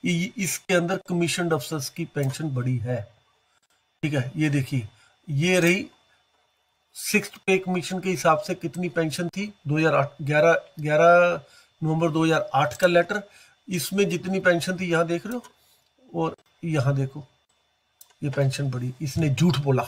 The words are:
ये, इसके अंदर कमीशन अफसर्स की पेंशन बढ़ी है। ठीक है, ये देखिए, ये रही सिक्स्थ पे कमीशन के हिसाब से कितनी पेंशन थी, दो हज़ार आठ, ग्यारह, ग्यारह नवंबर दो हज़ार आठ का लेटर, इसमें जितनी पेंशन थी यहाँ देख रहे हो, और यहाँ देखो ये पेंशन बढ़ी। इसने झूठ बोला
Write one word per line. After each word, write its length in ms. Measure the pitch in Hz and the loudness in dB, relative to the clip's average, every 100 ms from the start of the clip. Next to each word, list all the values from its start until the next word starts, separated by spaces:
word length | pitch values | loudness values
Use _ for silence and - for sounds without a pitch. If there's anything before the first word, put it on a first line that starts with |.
ये, 260 | 175 170 185 - | 0 -2 -2 -4
इसके 360 | 180 - - | -6 -6 0
अंदर 240 | 180 170 190 | 0 2 -4
कमीशन 540 | - 175 170 - 175 | -4 -2 0 0 0
अफसर्स 380 | 156 - 156 135 | -2 -2 -8 -8
की 160 | - | -8
पेंशन 440 | 160 147 135 131 156 | -8 -4 -4 -4 -6
बढ़ी 280 | 127 127 123 | -4 -2 -4
है। 360 | 110 120 104 _ _ _ _ _ _ _ _ _ | -4 -6 -8 _ _ _ _ _ _ _ _ _
ठीक 100 | 151 | -2
है, 180 | 143 127 | -2 -4
ये 140 | 156 156 | -2 0
देखिए, 380 | 143 131 131 107 _ _ _ - | 0 0 -4 -4 _ _ _ -6
ये 300 | 139 175 185 | -2 2 4
रही 260 | 170 175 - _ _ _ _ _ _ _ _ _ _ | 4 2 -2 _ _ _ _ _ _ _ _ _ _
सिक्स्थ 440 | - - 208 - - | -12 -2 -2 -4 -10
पे 200 | - 190 | 0 0
कमीशन 420 | 185 185 - 185 | 0 -4 -4 -6
के 100 | 185 | -4
हिसाब 300 | 170 170 156 | 0 2 2
से 160 | - | -2
कितनी 340 | 170 165 175 175 | -6 -6 -6 -4
पेंशन 400 | 170 160 143 175 | -2 -4 -4 -6
थी, 240 | 185 208 - 143 | -6 -10 -10 -4
दो 100 | 156 | 0
हज़ार 180 | 160 | 2
आठ, 160 | 143 135 - | 2 0 -6
ग्यारह, 400 | 139 151 165 165 - - | 0 4 4 4 -2 -8
ग्यारह 640 | 147 151 170 175 175 160 - - _ _ | -2 4 6 8 4 0 -10 -20 _ _
नवंबर 260 | 156 160 170 | -2 0 0
दो 160 | 156 | 2
हज़ार 240 | 160 156 - | 2 2 0
आठ 240 | - 151 - | 0 0 2
का 100 | 180 | 4
लेटर, 360 | 170 175 208 - - _ _ - | 4 2 -4 -6 -20 _ _ -8
इसमें 400 | 180 - 196 196 | -6 -2 0 0
जितनी 300 | 175 185 190 | -2 -2 2
पेंशन 400 | 185 170 185 180 | 2 2 0 -4
थी 120 | 185 | 0
यहाँ 160 | 165 165 | 0 2
देख 200 | 170 202 | -2 -4
रहे 80 | |
हो, 100 | 240 - _ _ _ _ _ _ | -10 -12 _ _ _ _ _ _
और 200 | 170 160 - _ _ | -4 -4 -6 _ _
यहाँ 320 | 170 156 127 | -2 0 0
देखो 320 | 139 135 147 135 _ _ _ _ _ _ _ - _ | 0 -4 -8 -20 _ _ _ _ _ _ _ -20 _
ये 60 | 147 | -6
पेंशन 400 | 135 135 131 143 | 0 0 0 -4
बढ़ी। 240 | 123 127 - | -4 -6 -6
इसने 280 | 147 165 156 | -6 -2 0
झूठ 280 | 131 170 135 | 2 2 2
बोला 260 | 139 127 | 2 0